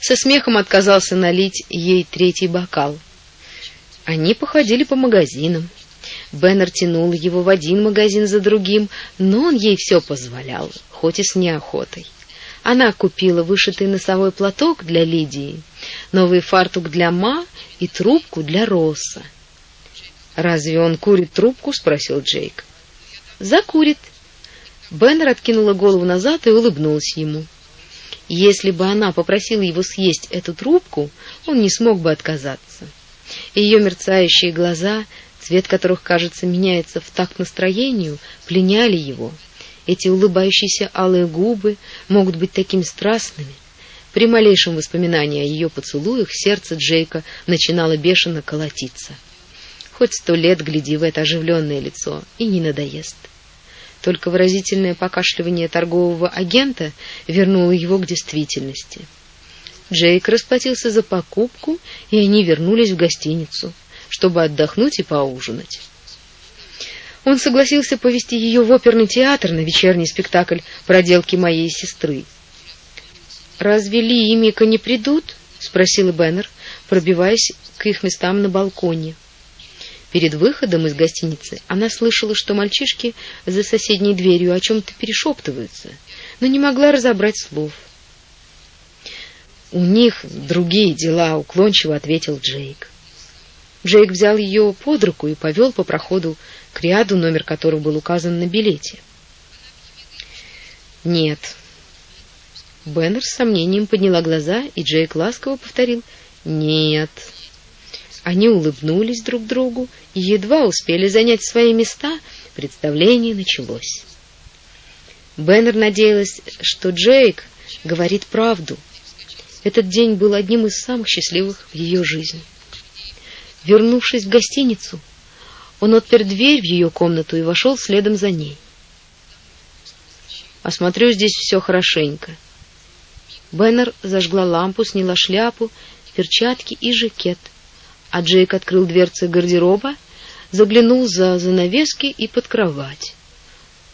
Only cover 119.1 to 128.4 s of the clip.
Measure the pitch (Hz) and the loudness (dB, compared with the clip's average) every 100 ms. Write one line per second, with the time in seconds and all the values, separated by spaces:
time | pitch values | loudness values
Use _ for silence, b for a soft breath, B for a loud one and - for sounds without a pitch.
119.1 | - - - - - 208 233 190 196 233 | -20 -20 -20 -20 -8 0 0 2 2 2
120.1 | 196 208 202 190 233 214 - - 247 208 | 4 2 2 0 0 0 -4 -6 -6 -4
121.1 | - - 175 196 196 - 156 170 180 160 | -4 -2 -4 -4 -8 -16 -8 -2 -2 -2
122.1 | 160 160 160 - - - - - - - | -4 -8 -12 -18 -20 -20 -20 -20 -20 -20
123.1 | B B B B - 156 208 226 247 - | B B B B -12 4 4 6 2 0
124.1 | 247 196 226 - 285 254 214 - 165 - | -4 2 2 2 0 0 -2 -8 -16 -18
125.1 | - - B B B B - 214 226 - | -20 -20 B B B B -2 4 4 6
126.1 | 233 196 196 269 294 170 175 170 - 170 | 4 4 2 4 2 2 0 0 2 0
127.1 | 165 156 165 165 175 262 262 - 202 208 | 0 -2 -2 -2 0 0 0 0 0 2
128.1 | 208 202 170 | 0 -2 -2